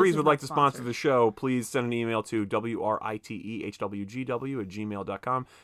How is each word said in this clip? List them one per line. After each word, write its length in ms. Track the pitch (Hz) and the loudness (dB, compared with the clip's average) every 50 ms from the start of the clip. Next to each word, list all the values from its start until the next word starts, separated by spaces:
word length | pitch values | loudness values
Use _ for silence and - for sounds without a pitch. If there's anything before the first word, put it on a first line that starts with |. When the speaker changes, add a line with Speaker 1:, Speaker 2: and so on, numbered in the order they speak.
| 190 | 6
Speaker 1:
This 60 | 185 | 6
is 60 | 160 | 6
Speaker 2:
would 80 | 156 147 | 6 6
Speaker 1:
not 40 | 156 | 6
Speaker 2:
like 80 | 147 139 | 4 4
to 60 | 139 | 0
sponsor 300 | 131 156 143 143 139 127 | -2 2 4 4 4 2
Speaker 1:
sponsored. 80 | - 123 | 0 -6
Speaker 2:
the 60 | 120 | -6
show, 380 | 117 - - 147 131 123 117 113 | -6 0 2 4 6 6 6 4
please 360 | 101 - - 131 127 123 113 - | 4 0 -2 0 0 0 -2 0
send 180 | - 131 123 | -2 -2 0
an 60 | 120 120 | 0 -2
email 280 | 120 117 113 113 110 107 | -2 0 0 0 -2 -2
to 200 | - 117 110 104 | -2 -2 -2 0
W 380 | 98 117 107 110 117 113 90 | 0 -2 -2 -2 -2 -4 -2
R 200 | 92 107 107 - | 0 0 -2 -2
I 140 | - 110 110 | -2 -6 -8
T 180 | 110 - - 113 | -8 -10 -10 -12
E 300 | 101 - 104 113 107 - | -10 -8 -8 -8 -6 -8
H 140 | 104 - - | -8 -6 -6
W 260 | 107 98 104 101 101 | -8 -6 -6 -8 -8
G 180 | 98 113 127 | -8 -8 -8
W 380 | 131 131 123 120 131 135 139 127 | -4 -4 -4 -4 -4 -4 -4 -6
at 80 | 101 92 | -6 -6
gmail 380 | 92 107 107 104 104 101 95 | -6 -6 -6 -4 -4 -6 -6
dot 160 | 98 98 95 | -6 -8 -6
com. 240 | - 123 127 127 127 - - - | -4 -2 -2 -2 -4 -8 -16 -20